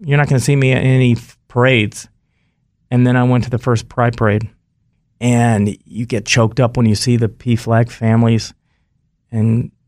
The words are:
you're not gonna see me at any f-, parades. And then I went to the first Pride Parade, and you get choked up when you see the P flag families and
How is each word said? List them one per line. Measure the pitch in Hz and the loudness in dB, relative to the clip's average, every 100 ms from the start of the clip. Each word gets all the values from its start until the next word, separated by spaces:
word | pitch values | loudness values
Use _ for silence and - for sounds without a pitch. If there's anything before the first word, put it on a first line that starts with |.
you're | 170 143 | -2 0
not | 147 | 2
gonna | 135 | 0
see | 120 143 | 0 0
me | 131 | 2
at | 127 | 0
any | 135 131 123 | 2 2 2
f-, | 117 - _ _ | 0 -4 _ _
parades. | 120 127 123 104 - - _ _ _ _ _ _ _ _ | 0 2 2 0 -6 -18 _ _ _ _ _ _ _ _
And | 123 123 | 0 2
then | 127 | 2
I | |
went | 123 123 | 2 0
to | 120 | -2
the | 123 | -4
first | - 113 - | -2 -2 -4
Pride | - 120 117 | -4 -2 0
Parade, | 110 104 110 - _ _ _ _ _ _ | 0 0 -4 -12 _ _ _ _ _ _
and | 120 120 120 107 104 - | 0 2 2 2 0 -4
you | _ 107 120 | _ -12 -6
get | 113 - | -6 -2
choked | 123 113 - | 0 0 0
up | 120 127 | -2 0
when | 113 | 0
you | |
see | 101 - 120 | 0 0 0
the | 113 | -2
P | - 123 113 | -4 -4 -4
flag | - 113 117 | 0 0 0
families | - 110 113 117 113 - - _ _ _ _ _ _ _ | -2 0 2 2 0 -4 -14 _ _ _ _ _ _ _
and | 113 110 113 - - | -2 0 0 -4 -12